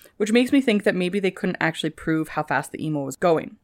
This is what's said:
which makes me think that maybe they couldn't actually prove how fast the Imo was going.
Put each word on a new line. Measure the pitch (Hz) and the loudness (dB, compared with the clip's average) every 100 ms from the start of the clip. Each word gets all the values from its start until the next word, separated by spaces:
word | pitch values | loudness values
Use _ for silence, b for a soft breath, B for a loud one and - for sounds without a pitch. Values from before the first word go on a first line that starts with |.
| b b | b b
which | 208 | 2
makes | 240 254 | 2 4
me | 277 | 4
think | 262 208 | 4 2
that | 208 180 | 2 0
maybe | 180 202 | 0 -2
they | 190 | -2
couldn't | - 185 175 | -2 -4 -2
actually | 160 - 156 | -2 -2 -6
prove | - - 160 156 | -4 -2 -2 -2
how | - | -4
fast | 151 135 - | -2 -2 -4
the | - 156 | -6 -4
Imo | 147 | -4
was | 135 135 | -6 0
going. | 180 160 - - | 2 2 0 -14